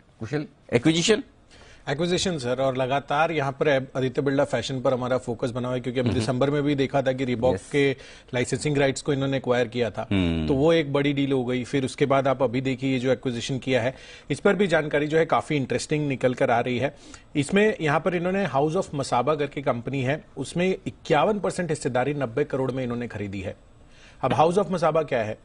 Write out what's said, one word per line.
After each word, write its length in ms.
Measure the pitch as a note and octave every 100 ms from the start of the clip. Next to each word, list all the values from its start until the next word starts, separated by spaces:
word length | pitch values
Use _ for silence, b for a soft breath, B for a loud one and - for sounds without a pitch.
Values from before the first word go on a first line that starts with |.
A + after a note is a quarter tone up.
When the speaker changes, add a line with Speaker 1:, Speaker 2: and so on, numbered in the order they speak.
| - -
Speaker 1:
कुशल, 260 | A2+ D3+ D3 - -
एक्विजिशन? 500 | A#2 D#3+ E3 E3+ G#3 - - _ B B B -
Speaker 2:
एक्विजिशन, 500 | C#3 F3 F3+ F#3+ D#3+
सर, 240 | A#2+ B2+
और 140 | C3+ B2+
लगातार 560 | B2+ C#3 - D3 E3
यहाँ 200 | D#3 C#3
पर 340 | C3+ D#3 C3+ C3 C3+
आदित्य 260 | B2+ C3+
बिरला 220 | C#3 C#3
फैशन 360 | C#3 A#2 A2 C3
पर 120 | B2+
हमारा 260 | B2+ B2 B2
फोकस 320 | B2 A2+ C3
बना 180 | B2 B2
हुआ 60 |
है, 60 | B2+
क्योंकि 200 | B2 B2
हमने 100 | A#2+
Speaker 1:
हम्म। 100 | B2+
Speaker 2:
दिसंबर 300 | A2 B2 C#3
में 120 | D3
भी 120 | C#3+
देखा 280 | C#3+ C3 C#3
था 100 | C3
कि 140 | B2+ B2+
Reebok 280 | A#2 B2+
Speaker 1:
यस। 140 | A#2 -
Speaker 2:
के 240 | C#3+ C#3 C3 B B -
लाइसेंसिंग 440 | B2 B2 C3 D3+ C#3+
राइट्स 240 | C#3 C3
को 100 | -
इन्होंने 240 | C#3 C3+ C3+
एक्वायर 320 | B2 B2 A#2
किया 220 | A#2+ A2
था, 180 | A2 -
Speaker 1:
हम्म। 340 | G2 F2 E2 D#2
Speaker 2:
तो 80 |
वो 180 | C3+ D#3
एक 200 | E3 C#3+
बड़ी 200 | C#3 C#3+
डील 200 | C#3+ C3+
हो 120 | C3+
गई। 200 | A#2+ B2+
फिर 200 | A#2 C#3+
उसके 220 | C3 - C#3
बाद 220 | C3+ C3+
आप 140 | C3
अभी 180 | C3 B2
देखिए, 320 | C3+ B2+ C3+
ये 60 | C3
जो 140 | B2+
एक्विजिशन 460 | B2 C3+ A#2 - B2+
किया 240 | C3 B2+
है, 120 | A#2+ - B B -
इस 100 | C#3+
पर 140 | G3+
भी 120 | G3 G3
जानकारी 400 | D#3+ D3 D3 D3
जो 120 | D#3+
है, 80 | E3
काफी 300 | B2 - D3+
इंटरेस्टिंग 520 | B2+ A#2+ - D3+ D3
निकल 260 | B2+ B2+
कर 160 | B2 C3
आ 100 | A#2
रही 180 | B2 A#2+
है। 180 | C3+ B B B B D#3
इसमें 400 | C#3 G3+ G#3+ G#3+
यहाँ 200 | D#3 D#3
पर 140 | -
इन्होंने 320 | F3 F3+ G3 G3
House 300 | C3+ D#3 F3+
of 100 | -
Masaba 440 | C#3+ C3 B2 B2+ D3+
करके 240 | C#3+ -
कंपनी 400 | C#3 A#2+ B2 C#3
है, 220 | B2 D3+ - C#3
उसमें 400 | C3+ E3+ F3+ F#3 -
इक्यावन 520 | - - D3+ F3+ G#3
परसेंट 320 | F#3 - E3+
हिस्सेदारी 440 | D3+ C#3+ A#2+ C3
नब्बे 300 | D3 B2 A#2
करोड़ 280 | D3 C3+ C3
में 120 | C3
इन्होंने 240 | B2 A#2+ A#2+
खरीदी 320 | - G2+ G2
है। 160 | F2+ - - - b b b b
अब 80 | C#3
House 260 | - E3 F#3
of 80 | E3+
Masaba 380 | F3+ D#3+ D#3+ D3+
क्या 140 | B2+
है? 160 | G#2+ A2